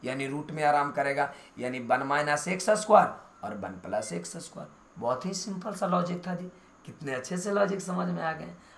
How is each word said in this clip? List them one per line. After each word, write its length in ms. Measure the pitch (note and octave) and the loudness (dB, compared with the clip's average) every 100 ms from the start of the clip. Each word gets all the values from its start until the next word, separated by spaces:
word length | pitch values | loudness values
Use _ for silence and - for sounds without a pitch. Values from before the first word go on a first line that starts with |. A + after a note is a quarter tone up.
यानी 220 | B2 C3+ C3+ | -6 -4 -2
root 240 | D3 D3 | -4 -6
में 140 | D#3 | 0
आराम 280 | D3 D3 C#3+ | 4 4 2
करेगा, 380 | C#3+ C#3 C#3 C#3+ - - - | 0 0 0 -2 -4 -16 -8
यानी 200 | B2 B2+ | -6 -4
वन 220 | A#2 B2+ | 0 0
minus 460 | C3+ C#3+ D3 D3 F3 | 2 2 2 0 0
एक्स 220 | F#3 - | -2 2
स्क्वायर 440 | G#3+ - G#3 - - - - | 2 8 8 8 2 -14 -10
और 100 | G2+ | -8
वन 160 | - - | -6 -6
प्लस 420 | F#2 F#2 G#2 A2 | -8 -4 -2 -2
एक्स 240 | F2 - E3+ | -4 -6 -10
स्क्वायर। 320 | - - - - - - | -12 -14 -16 -18 -20 -6
बहुत 280 | A#2 B2+ F3+ | -2 -2 -2
ही 80 | |
simple 400 | F#3 A3 F#3 A3 | -6 -6 -6 -6
सा 120 | F#3+ F#3+ | -2 0
logic 400 | F3+ F3 F3 F3+ | 2 2 -2 -4
था 80 | |
जी, 180 | E3+ F3+ - - - - | -6 -8 -14 -20 -20 -20
कितने 280 | - C#3+ | -12 -6
अच्छे 220 | B2+ - F3+ | -6 -4 -4
से 140 | G3+ | 0
logic 300 | G3+ G3 F#3+ | 2 2 0
समझ 280 | F#3 F3+ F3+ | -2 -2 -2
में 140 | E3+ | -2
आ 100 | D#3+ | -2
गए, 220 | D#3 E3+ - - | -4 -8 -14 -20